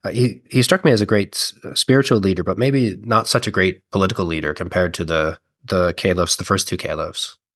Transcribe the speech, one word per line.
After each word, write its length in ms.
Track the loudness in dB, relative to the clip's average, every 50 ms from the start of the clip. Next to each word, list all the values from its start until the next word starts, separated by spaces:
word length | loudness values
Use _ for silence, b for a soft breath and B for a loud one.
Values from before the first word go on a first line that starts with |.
| -10
Uh, 60 | -6
he, 320 | -2 0 0 0 -2 -6 _ _
he 120 | 2 2
struck 220 | 4 4 2 4 4
me 60 | 4
as 100 | 4 4
a 60 | 4
great 280 | 2 2 2 0 -2 -4
s-, 200 | -6 -6 -6 -8 _ -16
uh, 100 | -8 -6
spiritual 440 | -2 2 4 4 4 4 4 2 2
leader, 240 | 2 2 0 0
but 160 | -2 -4 -2 0
maybe 380 | 0 0 2 2 0 -2 -2 -6
not 240 | -2 0 0 0 2
such 200 | 2 0 0 -2
a 40 | -2
great 300 | 0 0 0 0 -2 -4 _ _
political 360 | 0 0 2 2 0 -2 -4
leader 260 | -2 -2 -2 -4 -4
compared 400 | -4 -6 -6 -2 0 0 0 0 -2
to 100 | -4 -4
the, 340 | -2 -2 0 0 -2 -4 -8 _ _ _ _ -8
the 300 | -2 0 0 0 0 0
caliphs, 420 | 0 0 0 0 0 0 -2 -2
the 80 | -4 -2
first 240 | 0 0 0 0 -2
two 80 | -6
caliphs. 600 | -6 -6 -6 -6 -6 -6 -8 -8 -8 -10 -10 -10 _ _ _ _